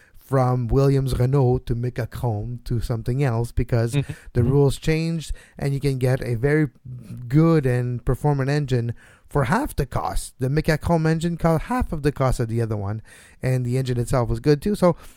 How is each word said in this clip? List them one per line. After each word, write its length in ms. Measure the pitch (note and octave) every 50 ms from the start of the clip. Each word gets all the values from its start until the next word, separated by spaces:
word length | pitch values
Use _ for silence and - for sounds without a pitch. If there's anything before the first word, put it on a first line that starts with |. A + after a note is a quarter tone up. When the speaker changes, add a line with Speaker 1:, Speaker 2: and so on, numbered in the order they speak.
| - _ -
Speaker 1:
from 520 | - - - C3 C3+ B2+ B2 B2+ B2+ B2 A2
Williams 500 | A2+ C3+ C#3 C#3 C#3 C3+ C3+ C3 A#2+ -
Renault 400 | B2 B2 C#3 C#3+ C3 B2 B2+ B2+ -
to 100 | - A#2+
Mecachrome 880 | A#2 B2 B2 - - A2+ - - A2+ - A#2+ A2 G#2 G#2+ A#2+ B2 A#2+ -
to 160 | - B2 A2+
something 420 | - - A#2 A2+ G#2+ B2 B2 C3+
else, 300 | D3 C3 A2+ A2+ A#2 -
because 420 | - - - - B2+ A#2 A#2 A#2 C#3
Speaker 2:
Mm-hmm. 180 | C#3+ C3 - D3+ - - -
Speaker 1:
the 100 | - B2
Speaker 2:
Mm-hmm. 80 | B2 -
Speaker 1:
rules 280 | C3+ C#3+ C#3+ C3+ - -
changed, 560 | - - D#3+ D#3+ E3 E3 E3+ D#3+ C#3+ - - - - - _ -
and 160 | - C#3 C#3
you 80 | C3+
can 160 | - C#3 C3+ B2+
get 240 | C3 B2+ B2+ C3+
a 140 | C3+ A#2+ A#2+
very 340 | G#2+ A#2+ C#3+ D3+ D#3 D#3 - - _ - B2+ B2+ A#2+ - - A#2+ A#2+ B2 A#2
good 380 | C3 D3+ D#3+ E3 E3 D#3 C3
and 380 | C3 B2 B2 B2 B2 B2 A#2 -
performant 440 | - B2+ - - D3 C#3+ C3+ C3 C3+
engine 440 | D3 D3+ D3 B2 C3 A#2+ A#2 A#2 A2+ - - - - _ - -
for 180 | - - B2
half 300 | A2 F3 A#3 D4+ - -
the 100 | - C#3+
cost. 480 | - - - - - - - - - - -
The 100 | B2+ C3
Mecachrome 600 | C#3+ D#3 - - D#3 D3 - - E3+ E3 D#3 D#3
engine 280 | E3 D#3+ D#3+ E3+ E3+ D#3+
cost 260 | - E3 E3 D3+ -
half 300 | - A#3+ B3+ A#3 - F3+
of 100 | D#3 C3+
the 80 | D3+
cost 280 | - - C3+ B2+ A#2+ -
of 80 | B2 A2
the 120 | A2+ A#2
other 160 | A#2 G#2+ A2 G#2
one, 240 | G2 G2 G#2+ A2 - - - - - - - -
and 240 | - B2+ C3 B2+ B2
the 120 | A#2+ B2 C3
engine 200 | C3+ B2 B2 A#2+
itself 320 | A#2 - C3+ B2+ A#2+ A2+
was 120 | A#2+ A2+
good 200 | - D3 D3 C#3+
too. 140 | - G#3 G#3
So 220 | - F#3 F3 D#3+ - - - -